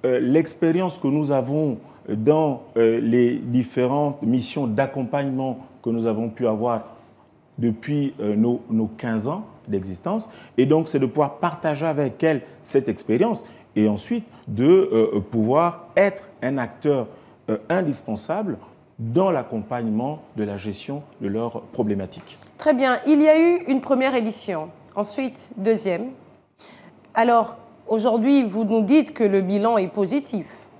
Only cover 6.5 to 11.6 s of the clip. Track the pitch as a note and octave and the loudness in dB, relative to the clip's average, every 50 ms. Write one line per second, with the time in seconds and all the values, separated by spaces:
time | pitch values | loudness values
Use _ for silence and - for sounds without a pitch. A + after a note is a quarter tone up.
6.5 | G#2+ G#2 A2+ B2 A#2 A2 - - - - - - _ _ _ _ _ _ _ _ | 0 0 0 -2 -2 -2 -6 -10 -20 -20 -20 -20 _ _ _ _ _ _ _ _
7.5 | _ - A#2 A#2 A2 A2 - - D3 D3 C#3+ C3+ - - G#2+ G#2 G#2 G#2 A2 A#2+ | _ -2 -2 -2 -2 -2 -4 -4 -2 -2 -2 -2 -4 -4 -4 -2 0 2 2 2
8.5 | A#2+ A#2+ - - A2 A2 A2 G#2+ A2 - - A#2+ A2+ A2 G#2 C3 D#3+ G3 G#3+ - | 0 -2 -4 -4 -2 -2 -2 -2 -6 -8 -6 -4 -4 -4 -4 -4 -6 -6 -10 -14
9.5 | - - - - G2+ G2 F#2 F#2+ F#2 F2 - E3 G3 A3 A3 - - - - - | -18 -20 -10 -6 -6 -6 -4 -6 -12 -8 -6 -4 -4 -4 -6 -10 -18 -20 -20 -8
10.5 | _ - C3 C#3 D#3 D#3+ D#3+ D#3+ - C#3+ C3+ B2 - D3 D3 C#3 - - - F3 | _ 0 4 4 4 2 2 0 -2 0 -2 0 0 0 0 0 0 -4 -4 -4
11.5 | D#3 - | -4 -2